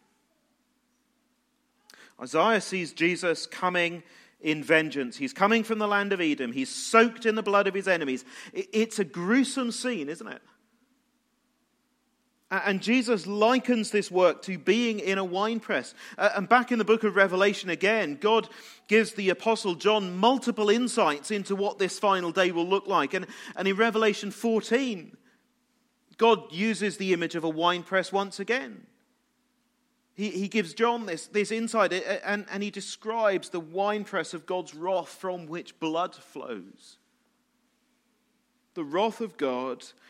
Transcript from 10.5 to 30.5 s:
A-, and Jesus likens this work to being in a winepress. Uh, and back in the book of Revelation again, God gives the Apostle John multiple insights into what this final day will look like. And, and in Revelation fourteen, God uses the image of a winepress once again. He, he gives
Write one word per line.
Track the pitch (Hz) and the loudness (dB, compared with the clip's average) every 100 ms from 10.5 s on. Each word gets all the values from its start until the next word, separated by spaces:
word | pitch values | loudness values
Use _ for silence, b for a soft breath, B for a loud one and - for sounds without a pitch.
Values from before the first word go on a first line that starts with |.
| _ _ _ _ _ _ _ _ _ _ _ _ _ _ _ _ _ _ _ _ | _ _ _ _ _ _ _ _ _ _ _ _ _ _ _ _ _ _ _ _
A-, | 190 196 | -2 0
and | 196 | -2
Jesus | 196 254 233 214 160 | 2 2 2 0 -2
likens | 208 220 254 - 240 208 | 2 4 4 2 0 0
this | 208 196 | -2 0
work | 180 180 143 | 4 4 4
to | - 180 | -4 -4
being | 139 220 240 208 | 0 2 2 -2
in | 170 196 | -2 -2
a | |
winepress. | 190 180 214 226 - 160 120 - B - | -2 -2 -2 -2 -2 -4 -4 -12 B 0
Uh, | 202 202 | 0 0
and | 185 | 4
back | 240 240 | 4 4
in | 233 | 0
the | 202 | 4
book | 220 | 4
of | 214 190 | 4 4
Revelation | 196 185 202 196 180 | 4 6 2 2 -4
again, | 160 190 220 170 139 | 0 2 2 0 -2
God | 208 226 - B B B - | 2 2 0 B B B 2
gives | 214 220 | 4 4
the | - 190 | 0 0
Apostle | 175 226 220 202 | 2 0 0 0
John | 165 202 214 185 180 | 0 2 2 2 2
multiple | 220 269 240 214 208 | 4 4 0 0 4
insights | 226 247 - 170 147 - | 4 2 2 2 0 -4
into | 208 196 196 | -6 -2 -2
what | 202 - | -2 -2
this | 190 - | -4 0
final | 208 190 175 | 2 2 0
day | 175 180 | 2 2
will | 165 175 | 2 0
look | 196 190 | 0 2
like. | 180 139 185 | 0 2 -2
And, | 180 B B - | -6 B B -4
and | 180 | -2
in | 196 | 2
Revelation | 226 220 220 202 202 | 2 2 0 0 -6
fourteen, | - 233 220 - 240 262 196 151 - b b b _ _ _ _ _ _ - | -4 0 0 2 0 0 -6 -12 -20 b b b _ _ _ _ _ _ 2
God | 226 208 - | 4 4 0
uses | 165 220 202 208 - | -4 -2 0 -4 -4
the | 190 | -2
image | 175 165 | 0 0
of | 170 | -2
a | 160 | -4
winepress | 156 175 175 170 190 175 | 0 0 0 0 -2 0
once | 196 196 190 | -2 -2 -6
again. | 196 247 269 104 - _ _ _ _ _ _ _ _ _ _ _ _ | -4 -4 -4 -14 -20 _ _ _ _ _ _ _ _ _ _ _ _
He, | - 208 | -8 -6
he | 170 | -4
gives | 196 | -2